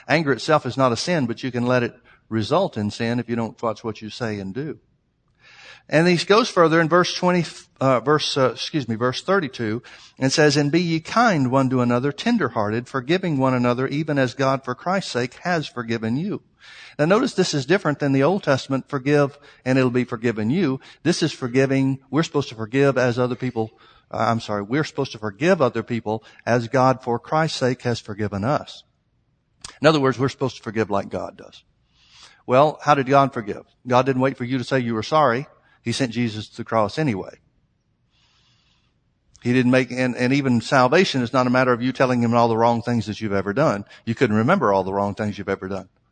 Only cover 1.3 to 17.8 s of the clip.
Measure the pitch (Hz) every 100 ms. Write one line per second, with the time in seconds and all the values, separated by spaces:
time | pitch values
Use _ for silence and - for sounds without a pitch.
1.3 | 113 135 123 123 127 120 - _ _ -
2.3 | 110 104 151 190 - 104 - 117 120 117
3.3 | 117 113 - 120 104 117 107 107 - 120
4.3 | 104 95 95 151 107 _ _ _ _ _
5.3 | _ _ - - - - 147 170 175 -
6.3 | 202 247 - 165 160 160 170 175 - 180
7.3 | 180 160 - - - 131 127 117 151 -
8.3 | - 127 117 - 131 120 113 123 123 -
9.3 | 196 151 - 113 113 - - - - 131
10.3 | - 151 143 143 156 175 165 - - 240
11.3 | 175 131 131 131 127 120 123 135 143 -
12.3 | 240 135 117 104 110 123 135 123 180 190
13.3 | 143 131 127 123 120 135 143 156 147 127
14.3 | - 135 135 123 123 - 190 - 120 127
15.3 | - 175 175 147 - 113 113 110 123 190
16.3 | 165 _ _ - - - - 151 208 262
17.3 | - 185 151 131 190